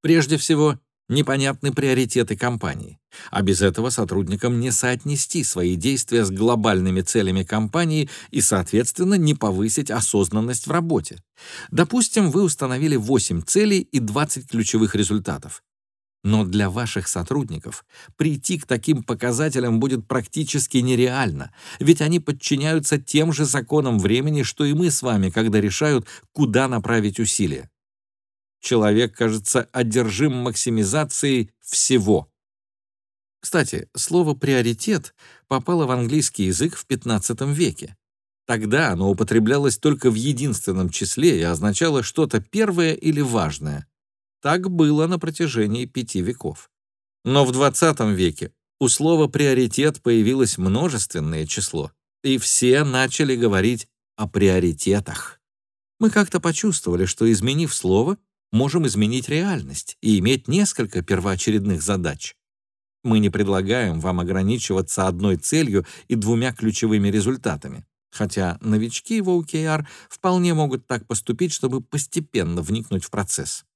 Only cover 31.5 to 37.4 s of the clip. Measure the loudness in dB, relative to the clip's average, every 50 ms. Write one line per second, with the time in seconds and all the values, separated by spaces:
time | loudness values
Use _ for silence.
31.5 | _ _ _ -6 -2 -2 0 4 2 2 4 4 2 2 2 _ _ _ _ _
32.5 | _ _ _ _ _ _ _ _ _ _ _ _ _ _ _ _ _ _ -10 -2
33.5 | 0 0 0 0 -2 -8 -10 _ _ -8 -6 0 2 2 2 2 0 -2 0 2
34.5 | 2 2 2 2 0 -2 -2 -2 -2 -2 -2 -8 _ _ -20 -20 -20 _ _ _
35.5 | -4 -4 -2 0 0 0 0 0 0 0 0 0 0 0 0 0 -2 -2 0 0
36.5 | 0 0 0 -2 -2 -6 -6 _ -6 -4 -2 -2 -2 -2 0 -2 -4 -4